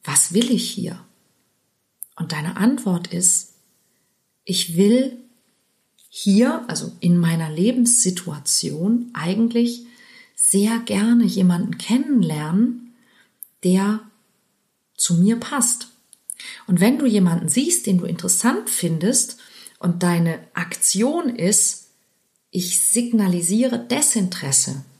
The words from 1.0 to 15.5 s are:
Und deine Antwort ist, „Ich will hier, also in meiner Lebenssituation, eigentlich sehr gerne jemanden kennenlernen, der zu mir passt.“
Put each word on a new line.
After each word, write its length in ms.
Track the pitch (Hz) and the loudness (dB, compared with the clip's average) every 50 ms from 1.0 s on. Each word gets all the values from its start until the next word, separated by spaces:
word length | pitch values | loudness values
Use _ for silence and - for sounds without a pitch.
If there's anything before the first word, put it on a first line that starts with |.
| - _ _ _ _ _ _ _ _ _ _ _ _ _ _ _ _ _ _ _ - _ _ | -18 _ _ _ _ _ _ _ _ _ _ _ _ _ _ _ _ _ _ _ -20 _ _
Und 160 | - 170 139 | -12 -10 -8
deine 240 | 156 151 151 175 - | -8 -6 -6 -6 -4
Antwort 520 | 208 190 240 285 - - 196 180 170 175 - | 0 2 2 2 0 -2 -2 -2 -2 -4 -6
ist, 460 | 175 175 180 - - - - - _ _ _ _ _ _ _ _ _ _ _ _ _ _ _ _ _ _ _ | -6 0 0 0 0 0 -4 -8 _ _ _ _ _ _ _ _ _ _ _ _ _ _ _ _ _ _ _
„Ich 320 | - 185 - - 175 165 | -4 -4 -4 -4 -2 2
will 420 | 170 202 208 233 254 269 262 - - - _ _ _ _ _ _ _ _ _ _ _ _ _ _ _ _ _ | 4 4 6 4 4 2 -2 -6 -12 -20 _ _ _ _ _ _ _ _ _ _ _ _ _ _ _ _ _
hier, 560 | - - - 202 190 208 247 277 320 - - | -16 -4 0 4 4 6 4 4 2 -4 -8
also 260 | - - - - - - - | -8 -8 -8 -8 -10 -12 -2
in 180 | - 175 175 175 | 2 2 4 4
meiner 320 | 170 165 165 165 160 156 | 4 2 0 0 -2 -4
Lebenssituation, 1600 | 156 160 185 233 247 254 240 233 - - - 180 185 - - 170 147 143 - - - - - 156 147 156 170 208 233 240 240 - | -2 0 2 2 2 2 2 2 2 2 2 0 -2 -4 -8 -10 -12 -8 -4 -4 -2 -2 -2 -4 -4 -2 0 0 0 0 -2 -6
eigentlich 720 | - - 156 175 196 214 233 233 233 233 240 240 233 - - - - _ - - - - - _ _ | -8 -6 -4 -2 0 0 0 2 2 0 0 0 -2 -8 -14 -20 -20 _ -20 -20 -20 -20 -20 _ _
sehr 440 | - - - - 196 202 214 226 233 | -2 -2 2 2 2 2 2 0 -2
gerne 460 | 233 - 208 190 208 233 240 240 226 | -4 -2 -2 0 2 4 4 4 4
jemanden 520 | 185 185 185 185 180 175 170 196 - 143 | 2 2 2 2 2 2 2 -2 -6 -6
kennenlernen, 1200 | - - - 220 262 294 302 285 233 180 156 156 151 151 156 170 202 240 247 - - - - _ _ _ _ _ _ _ _ _ _ - _ _ _ - | -8 -2 0 0 0 2 2 2 2 2 2 -2 -4 -4 -2 2 2 2 2 0 -6 -14 -20 _ _ _ _ _ _ _ _ _ _ -20 _ _ _ 0
der 360 | 180 185 190 196 208 214 214 - - _ _ _ _ _ _ _ _ _ _ _ _ _ _ _ _ _ | 2 2 2 2 0 -2 -4 -6 -14 _ _ _ _ _ _ _ _ _ _ _ _ _ _ _ _ _
zu 180 | - - - 170 | -4 -2 0 4
mir 220 | 165 180 208 233 | 4 4 4 2
passt.“ 520 | 240 - - | 0 -4 -6